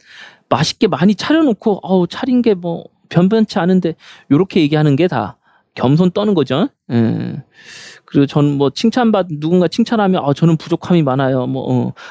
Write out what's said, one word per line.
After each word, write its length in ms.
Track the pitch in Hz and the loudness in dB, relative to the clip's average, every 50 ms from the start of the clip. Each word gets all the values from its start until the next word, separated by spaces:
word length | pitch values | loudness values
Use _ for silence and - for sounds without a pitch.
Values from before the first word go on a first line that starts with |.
| _ _ - - - - - _ _ _ | _ _ -20 -20 -20 -20 -20 _ _ _
맛있게 380 | - - 160 - - - - | 0 0 0 -2 0 0 0
많이 280 | 202 143 - 165 208 208 | 0 2 2 2 2 2
차려놓고 640 | - - - 302 330 320 277 208 - - 226 196 - | 0 -2 0 0 2 2 0 0 -2 -2 -2 -2 -2
"어우, 260 | - 165 190 185 175 | -2 -2 0 0 0
차린 340 | 175 - - - 269 247 247 233 | -2 -4 -8 -4 0 0 2 2
게 100 | 233 202 | 2 0
뭐 300 | 175 175 170 170 175 - - _ _ _ _ | 0 -2 -8 -8 -8 -12 -18 _ _ _ _
변변치 480 | - 165 180 190 226 226 220 - - 208 | 2 2 2 4 2 2 0 0 -2 -2
않은데." 360 | 165 180 190 185 175 165 160 - - - - - _ _ | 0 2 2 2 0 -2 -6 -6 -14 -20 -20 -20 _ _
요렇게 300 | 139 156 190 - - 196 | 2 2 2 2 2 0
얘기하는 340 | 151 143 156 151 151 151 139 | 2 2 2 2 2 2 2
게 120 | 135 175 | 2 0
다 300 | 180 - 120 104 92 - _ _ _ _ _ _ _ _ | 0 0 -4 -6 -6 -10 _ _ _ _ _ _ _ _
겸손 360 | - 117 123 147 160 185 180 | -2 0 2 2 4 2 2
떠는 220 | - 202 208 214 202 | 0 0 0 0 0
거죠. 340 | 160 139 - 131 147 220 285 - _ _ - | 0 0 0 0 -2 -2 -4 -6 _ _ -4
예. 500 | 139 117 117 117 113 107 117 120 - 147 - _ _ - - - - - - - - - _ | 0 0 0 0 -2 -4 -6 -8 -10 -12 -14 _ _ -20 -20 -20 -20 -20 -20 -20 -20 -20 _
그리고 200 | _ - 143 139 | _ 0 0 0
전 300 | 131 - 156 147 147 143 | 2 0 0 0 0 0
뭐 120 | 139 139 135 | 0 -2 -2
칭찬받-, 720 | - - - 226 - 254 240 226 208 196 180 180 151 147 | -2 0 -2 0 0 2 0 2 2 0 -2 -4 -6 -6
누군가 280 | 151 160 175 185 180 | -2 0 2 2 2
칭찬하면 560 | 160 - - 226 - 240 220 202 190 185 165 127 | 0 0 -2 -2 0 0 0 0 0 0 0 0
"아, 100 | 143 139 | -2 0
저는 240 | - 165 170 160 | 2 2 2 2
부족함이 440 | 151 - - 170 - - - 180 170 151 | 0 -2 -4 -6 -4 -2 0 0 2 2
많아요." 440 | 135 127 139 135 131 135 131 123 | 2 0 0 0 0 0 -2 -2
뭐, 160 | 131 131 131 - | -4 -6 -6 -4
어, 300 | - 127 123 120 123 - - - - | -2 -2 -2 -2 -4 -8 -12 -18 -20